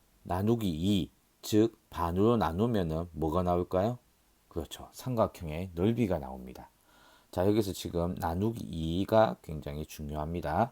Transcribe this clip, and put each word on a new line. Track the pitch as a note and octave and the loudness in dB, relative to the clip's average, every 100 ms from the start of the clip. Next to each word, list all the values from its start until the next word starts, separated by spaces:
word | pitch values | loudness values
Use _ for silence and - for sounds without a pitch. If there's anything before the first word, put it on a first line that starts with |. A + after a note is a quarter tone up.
| _ _ | _ _
나누기 | - F2+ G#2 A#2+ G2+ | -6 -2 2 2 0
이, | D2+ F#2 G2+ D2 _ _ _ | 0 2 2 0 _ _ _
즉 | - G#2+ A2+ - _ | 0 4 4 2 _
반으로 | - E2+ F2+ G#2+ A#2 | -4 -2 2 4 4
나누면은 | D#2+ E2+ A#2+ A2 E2+ D#2 F2 | 2 2 0 2 0 -2 -4
뭐가 | D#2 D#2 F2 | -4 0 0
나올까요? | F2 F2 F2 F#2 G#2+ B2 _ _ _ _ _ | 2 2 2 0 0 -2 _ _ _ _ _
그렇죠. | E2+ D2 - - | -8 -8 -12 -16
삼각형의 | - B2+ A#2 G2 - E2 D#2 F#2+ | -10 -4 0 0 0 -8 -6 -6
넓이가 | E2+ G2+ A#2 A2 E2+ | 0 2 2 0 0
나옵니다. | C2+ C2 B1+ - - _ _ _ - - _ | -4 -12 -14 -16 -20 _ _ _ -20 -20 _
자, | - F#2+ | 0 4
여기서 | G#2+ G2 | 4 2
지금 | E2+ F2 E2+ F2 - | -2 -4 -2 -2 -2
나누기 | E2+ E2+ A2 A#2 | -2 0 0 -2
이가 | - E2 D#2+ F2 G2 A2 A2+ - | -6 -4 -2 -2 4 4 4 2
굉장히 | - D#2 C#2+ D2 D#2 | -10 -10 -8 -10 -10
중요합니다. | - D2 D2+ D2+ E2+ D2+ E2 B2+ | -10 -8 -6 -4 -4 -2 0 0